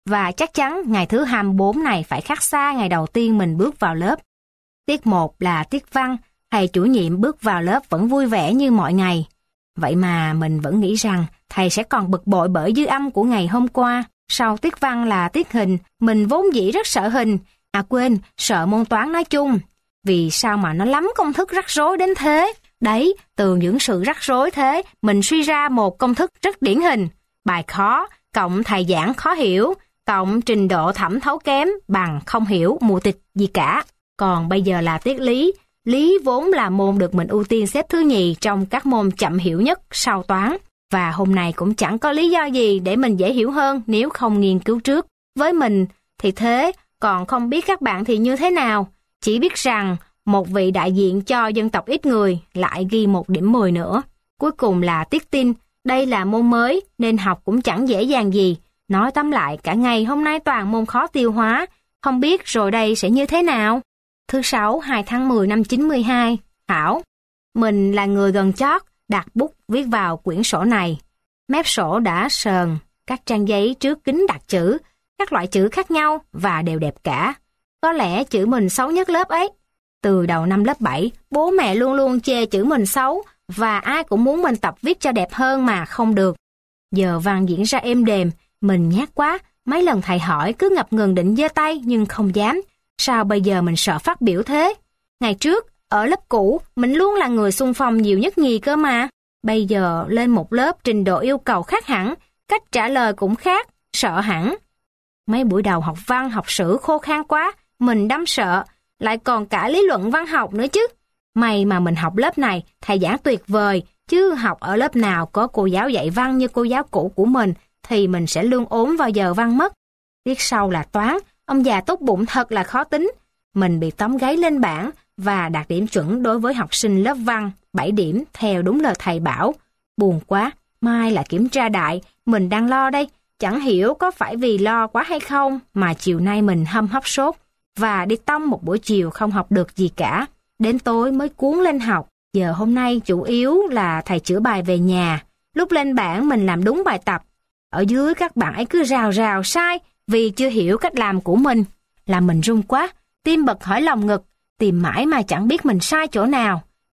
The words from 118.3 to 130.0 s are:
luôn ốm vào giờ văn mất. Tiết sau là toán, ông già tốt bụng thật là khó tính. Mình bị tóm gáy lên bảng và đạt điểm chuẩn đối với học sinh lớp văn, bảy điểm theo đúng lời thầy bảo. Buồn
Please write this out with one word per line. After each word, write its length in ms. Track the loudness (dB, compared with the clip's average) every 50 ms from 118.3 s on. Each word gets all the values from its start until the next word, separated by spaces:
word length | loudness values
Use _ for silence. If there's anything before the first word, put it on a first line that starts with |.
| -2 -2
luôn 240 | 0 2 0 0 0 -2
ốm 280 | 0 0 0 2 2
vào 120 | 0 0 0
giờ 260 | 0 0 0 0 0
văn 240 | 0 0 2 2 2
mất. 140 | 0 0 -4 _ _ _ _ _ _ _ _ _ _
Tiết 160 | -4 -4 -2
sau 300 | -2 -2 0 0 0 0
là 120 | -2 -4
toán, 340 | -4 -4 -4 -2 -2 0 -2 -4 -6 _ _ _ _
ông 180 | -2 0 2 2
già 160 | 2 0 0
tốt 200 | 0 -2 -4 -2
bụng 260 | 0 0 0 0 -2
thật 260 | -2 -2 -2 -2 -2
là 120 | -2 -4 -4
khó 200 | -2 -4 -4 -2
tính. 280 | -2 -2 -2 -2 -2 -4 -8 _ _ _ _ _ _ -2
Mình 260 | 0 0 2 0 0
bị 100 | -2 -4
tóm 260 | -4 -4 -2 -2 -2
gáy 200 | 0 0 0 0
lên 240 | 2 2 2 2 2
bảng 300 | 0 0 -2 -4 -8 -10 -10 -14 _ _ _
và 320 | -6 -4 -2 -2 -2 -2 -2
đạt 200 | -4 -6 -4 -4
điểm 180 | -4 -2 -2
chuẩn 360 | -2 -2 -2 -2 -2 -2 -2
đối 160 | 0 0 0 0
với 160 | -2 -2 -2
học 200 | -4 -4 -4 -4
sinh 280 | -2 0 2 2 2
lớp 120 | 2 0 -2
văn, 360 | -2 -2 -2 -2 -2 -4 -8 -10 _ _ _
bảy 200 | -6 -4 -2 0
điểm 320 | 0 0 0 0 -2 -4 -4 -8
theo 300 | -8 -4 -2 -2 0 0
đúng 180 | 0 0 0 0
lời 140 | 0 0 -2 -4
thầy 220 | -4 -4 -4 -2
bảo. 340 | -4 -4 -2 -2 -2 -2 -2 -4 _ _ _ _ _ _ _
Buồn 240 | 0